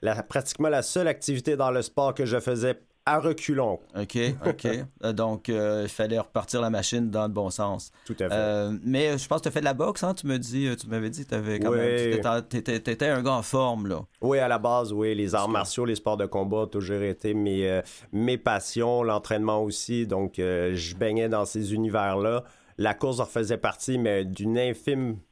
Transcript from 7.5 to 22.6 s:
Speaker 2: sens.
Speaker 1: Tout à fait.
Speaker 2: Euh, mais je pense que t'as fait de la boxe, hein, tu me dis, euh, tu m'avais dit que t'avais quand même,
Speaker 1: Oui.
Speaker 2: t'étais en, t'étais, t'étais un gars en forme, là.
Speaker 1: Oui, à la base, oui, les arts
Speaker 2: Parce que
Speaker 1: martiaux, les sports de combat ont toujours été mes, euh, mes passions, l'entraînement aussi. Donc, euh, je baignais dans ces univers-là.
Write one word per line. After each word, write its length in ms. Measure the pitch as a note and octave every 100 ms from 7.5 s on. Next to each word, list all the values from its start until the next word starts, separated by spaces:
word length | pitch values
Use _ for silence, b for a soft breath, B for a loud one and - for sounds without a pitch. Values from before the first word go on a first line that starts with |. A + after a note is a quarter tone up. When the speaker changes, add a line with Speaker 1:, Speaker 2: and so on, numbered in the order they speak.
Speaker 2:
sens. 420 | - G2+ F#2+ - b -
Speaker 1:
Tout 100 | A#2
à 100 | F#2
fait. 60 |
Speaker 2:
Euh, 380 | G2+ G#2+ G#2 G#2 G#2
mais 340 | F#2+ C3+ D3+ C#3+
je 80 | -
pense 140 | D#3
que 40 |
t'as 60 | D#3+
fait 100 | D3
de 60 | D3
la 80 |
boxe, 280 | C3 F3 G3
hein, 120 | F#3
tu 120 | F#3+ D3
me 120 | C3
dis, 280 | A#2 B2 C#3
euh, 100 | A#2+
tu 100 | A2
m'avais 240 | A2 A2
dit 140 | A#2
que 60 | C#3
t'avais 280 | A2+ G#2+ G#2
quand 120 | G#2+
même, 100 | A#2+
Speaker 1:
Oui. 300 | A#2 A#2+ A#2
Speaker 2:
t'étais 160 | A2+ A#2
en, 160 | A#2
t'étais, 380 | A#2 B2 - A2+
t'étais 280 | A#2+ A2+ C#3+
un 140 | C3+
gars 100 | B2+
en 100 | C3
forme, 440 | A2 C3 C3 A#2 G2+
là. 140 | E2+ - _
Speaker 1:
Oui, 160 | A#2+ C3+
à 100 | B2+
la 100 | A#2+
base, 340 | A2 A#2+ A#2
oui, 220 | G#2 A2
les 200 | G#2+ G2+
arts 80 | G2+
Speaker 2:
Parce 40 | G2+
que 60 |
Speaker 1:
martiaux, 320 | A2 F#2+ - A#2+
les 80 |
sports 220 | G#2+ - G#2
de 100 | G2
combat 320 | G2+ G2 G#2+
ont 80 | G#2+
toujours 360 | G2+ F#2 G2+
été 300 | G2+ F#2 A2
mes, 340 | G#2+ G#2 F#2+ F#2+
euh, 140 | F#2 - B B
mes 260 | G2+ A#2+ B2+
passions, 640 | - G#2 - - A#2 A#2+
l'entraînement 600 | A#2 G#2 - A2 A2 G#2+
aussi. 440 | G#2+ G2+ - A#2+ A#2
Donc, 320 | F#2+ F#2+ -
euh, 360 | F2+ F2+ F2+
je 200 | F2+ E2
baignais 360 | F2+ A2+ A2 A2+
dans 140 | A2 G2+
ces 280 | A2 G#2
univers-là. 720 | G#2+ A2 G#2+ G2+ F#2+ G#2 A#2+ A#2+ B